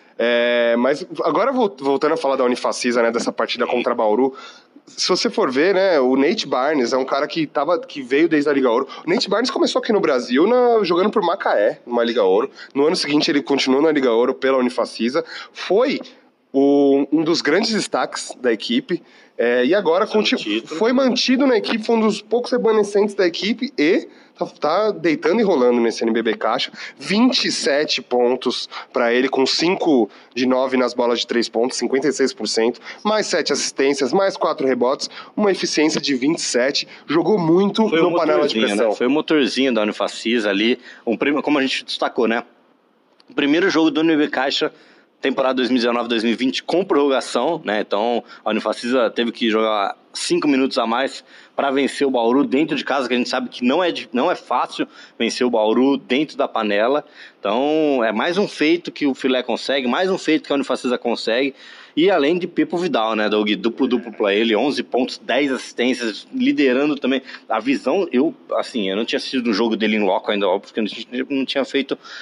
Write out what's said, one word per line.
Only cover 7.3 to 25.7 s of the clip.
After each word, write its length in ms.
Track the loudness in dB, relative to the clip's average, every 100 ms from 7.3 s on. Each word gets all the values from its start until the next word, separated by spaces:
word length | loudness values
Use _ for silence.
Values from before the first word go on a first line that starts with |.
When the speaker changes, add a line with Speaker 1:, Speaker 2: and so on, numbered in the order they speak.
| -4 -4
Speaker 1:
tava, 320 | -2 0 -2
que 240 | -4 -12
veio 260 | 0 2 4
desde 180 | 4 2
a 60 |
Liga 160 | 2 2
Ouro. 180 | 2 -2 -8
O 60 | -2
Nate 180 | -2 0
Barnes 220 | -2 0
começou 320 | 0 0 0
aqui 100 | 0
no 80 | 0
Brasil 460 | 2 0 0 2 4
na, 380 | 4 4 2
jogando 260 | 2 2 2
por 140 | 0
Macaé, 560 | 0 0 0 2 0 -2 -4
numa 160 | 0
Liga 180 | 0 2
Ouro. 300 | 2 2 0 -6 -6 0
No 100 | 0
ano 100 | 0
seguinte 360 | 0 0 2
ele 100 | 0
continuou 400 | 0 0 2 4
na 100 | 4
Liga 200 | 2 2
Ouro 240 | 2 2 0
pela 240 | 2 2
Unifacisa. 680 | 2 0 -4 -2 -2 -2 -4 -10 -16
Foi 480 | -10 0 2 2 -2 -8 -20 _ _ _
o, 540 | 2 4 6 4 4 2
um 120 | 0
dos 180 | 0 0
grandes 320 | 0 0 0
destaques 580 | -2 -2 -4 -4 -8 -12 -4
da 140 | -2
equipe. 480 | -2 -2 -2 -2 -6 -8 -20 -12 -4
É, 280 | 0 2 2
e 80 |
agora 320 | 2 2 2 2
Speaker 2:
Seu 80 |
Speaker 1:
conti-, 220 | 0 0 -2
Speaker 2:
título. 420 | -2 -4 -4 -2
Speaker 1:
foi 160 | 0
mantido 540 | 2 2 0 0 2 2
na 100 | 2
equipe, 260 | 0 -4
foi 120 | 0 2
um 60 |
dos 200 | 2 0
poucos 300 | -2 -4 0
remanescentes 640 | 0 2 2 2 2 0 0
da 100 | 0
equipe 480 | 0 -4 -4 -4 0
e 320 | 2 2 -2 -16 -14 -8
tá, 80 | -8
tá 460 | -4 0 0 0
deitando 480 | 0 0 0 2 2
e 40 |
rolando 380 | 2 4 4